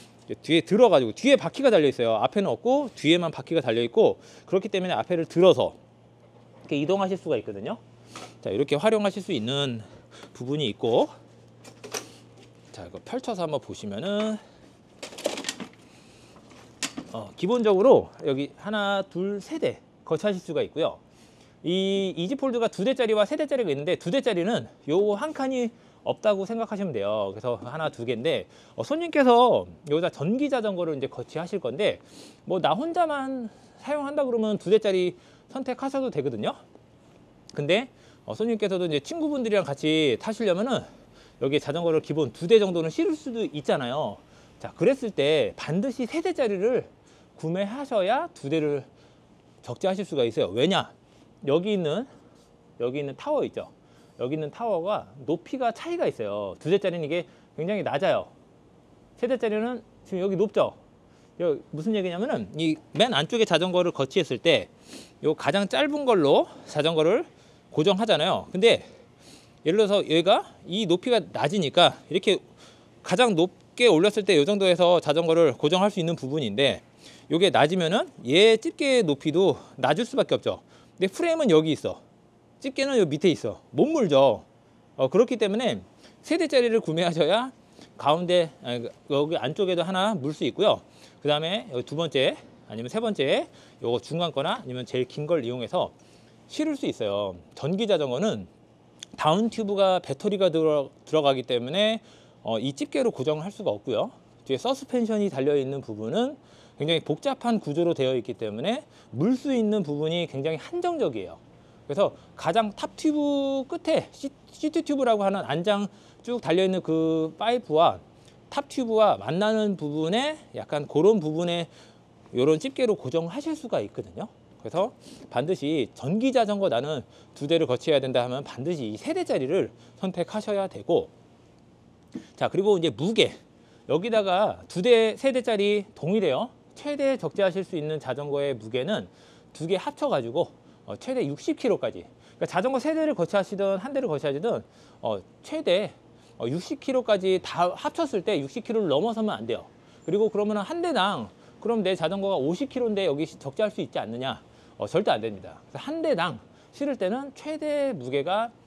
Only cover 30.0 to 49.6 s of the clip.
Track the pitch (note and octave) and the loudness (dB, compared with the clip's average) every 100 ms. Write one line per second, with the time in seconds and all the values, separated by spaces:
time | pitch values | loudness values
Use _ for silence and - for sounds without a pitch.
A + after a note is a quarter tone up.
30 | E3+ - D3+ B3 C#4+ B3+ G#3+ F#3 E3 C#3+ | 0 -2 -2 0 0 0 -2 -2 -4 -4
31 | C3+ - A#2+ D#3 E3+ G3 B2 C#3 G3+ - | -6 -8 -10 -10 -8 -6 -6 -2 -2 -2
32 | - - - - - F3+ D3 E3 D#4+ E4+ | -8 -20 -20 -16 -6 0 2 0 0 0
33 | E4 C#4+ C4 C4 A3+ - - - - D4 | 0 0 -4 -8 -10 -14 -20 -16 -6 -4
34 | C#4+ D4 C4+ A#3 A3 G3+ F3 G#3+ G#3 F#3+ | -2 -2 0 0 0 -2 2 2 4 0
35 | F3+ F3+ - - _ C4+ C4+ B3 C4+ C#4 | 0 -4 -14 -20 _ -10 -8 -6 -6 -4
36 | C4 - B2+ A#2 G#3+ - - - _ _ | -2 -2 -4 -4 -4 -6 -12 -20 _ _
37 | - - - _ - - D3 F#3+ C4 - | -20 -20 -20 _ -14 -6 0 0 0 -10
38 | - - - A2 A3+ A3 G3+ F#3 F3 D3 | -20 -16 -10 -4 -2 0 0 -2 0 -2
39 | - E4 D#4 C#4+ A3 G3+ D3+ C#3 D#3 D#3+ | -2 -4 -2 -2 0 0 0 -2 2 4
40 | D3+ A2 - G#3+ G#3+ F3 B3 G3 - - | 4 2 -2 -2 0 0 0 -2 -6 -14
41 | - - - - C#3 C#3+ - D3+ E3+ D#3+ | -20 -20 -20 -6 -2 0 -2 -2 0 0
42 | - D3+ C#3 - E3+ A3+ G3 E3+ D#3+ - | 0 -2 -2 -4 4 6 6 0 -2 -2
43 | E4 D#4 C#4 A#3 F#3 D3+ C#3+ E3+ A#2+ C#3 | -2 -2 -6 -6 -6 -4 -2 -2 -2 -4
44 | B2+ G2 - - - - F2+ - F3+ C4+ | -4 -8 -16 -20 -20 -16 -16 0 0 2
45 | A3+ D#3 C#3 D#3 G#2 - - E3+ C4 A#3+ | -2 0 2 2 2 -4 -4 -2 -2 -4
46 | A#3 D#4 F#4 E4 A#3+ F#3+ G#3+ A#3 - - | -4 -2 -2 -2 -2 0 0 0 -4 -12
47 | _ - - - D#3+ F3+ G3 B3+ C#4 A3+ | _ -20 -20 -10 -6 -4 -4 -6 -4 0
48 | F#3 C4 E4+ - C#3 D#3+ D3+ C#3+ - - | 2 0 -2 -8 -4 0 0 -2 -6 -18
49 | - _ _ _ _ _ | -20 _ _ _ _ _